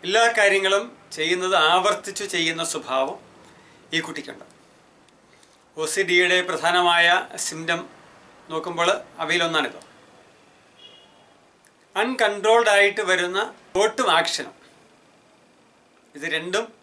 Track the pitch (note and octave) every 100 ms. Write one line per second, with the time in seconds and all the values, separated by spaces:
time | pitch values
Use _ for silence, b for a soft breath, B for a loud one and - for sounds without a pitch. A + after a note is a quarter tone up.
0 | F3+ G#3 A#3 A3+ G3+ G3 F#3+ G3 A#3+ -
1 | - - D#3+ F3+ F#3 F#3 D#3 F3+ F#3+ G3+
2 | - F#3+ G3+ F3 E3 D#3+ E3 D#3 B2+ C3
3 | C#3 G3+ - - B B B B B E3
4 | D#3 D3+ - - - - _ _ _ _
5 | _ _ _ b b b _ - D#3 G3
6 | F#3 F3 F3+ F3+ F3+ D#3+ E3 F3 F3 E3+
7 | E3+ F3+ - - - D#3+ E3 E3+ E3+ -
8 | - - - - - D#3+ E3 E3 E3+ G#3
9 | - - D#3+ F3 E3+ D#3+ C#3 - - -
10 | - - - _ _ _ _ _ - -
11 | - _ _ _ _ _ _ _ _ F#3+
12 | A3+ B3+ G#3+ G3+ G3+ A3+ A3 G3+ G3+ G#3
13 | F#3+ F#3 F3+ F#3+ B3 - - F#3 A3 G#3+
14 | A3 E3 E3 - C#3+ - - _ _ _
15 | _ _ _ _ _ _ _ _ _ _
16 | _ C#3+ - D#3 E3+ G3 A#3 -